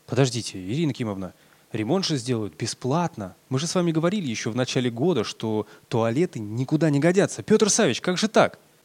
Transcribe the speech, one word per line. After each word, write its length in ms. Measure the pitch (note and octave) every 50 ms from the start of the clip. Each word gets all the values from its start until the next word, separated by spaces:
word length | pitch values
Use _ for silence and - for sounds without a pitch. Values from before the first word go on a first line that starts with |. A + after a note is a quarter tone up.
| _
«Подождите, 520 | - A#2 A#2 C#3 B2+ A#2 A#2 G2+ - - G2
Ирина 360 | F2+ F#2+ A#2+ D#3 E3+ C#3+ A2+
Кимовна, 400 | - B2 G#2+ G2 F#2+ F#2 F2 - _ _ _ _ _ _ _
ремонт 340 | - A2+ G#2+ A2 E3 F#3+ F3+
же 120 | - D#3 C3
сделают 380 | A2+ B2+ B2 A2+ G#2+ F#2+ -
бесплатно. 800 | - A#2 A2 - - - B2 C#3 E3+ F3 D#3+ - A#2 G2 F#2 - _ _ -
Мы 100 | C3 C3
же 80 | E3 E3
с 80 | -
вами 160 | F#3 F3 E3+
говорили 360 | D#3+ D#3+ D#3+ F3 G3+ G#3+ E3+ B2+
ещё 240 | G#2+ - - B2
в 40 | G#2+
начале 340 | B2+ B2+ - - C3+ B2 B2
года, 340 | A#2 A#2 C#3 F#3 E3+ A#2 G2+
что 420 | - - - - A2 G#2+ G#2+ G#2 - - - _ -
туалеты 500 | - A2+ A2+ A2+ A#2 D3 F3+ F3+ - A#2
никуда 500 | G#2+ G2+ A2 A#2+ C3 - D#3 D3+ E3+ D#3
не 100 | C#3+ C#3+
годятся. 440 | C3+ F3 F3+ G3 E3 - - - -
Пётр 260 | - G#3+ A3 A3 G3+
Савич, 300 | - - G#3+ C#3+ A2 -
как 180 | - F3+ F#3 E3
же 100 | A3 G#3
так?» 320 | - A3+ C#3 G2+ - - _ _ _ _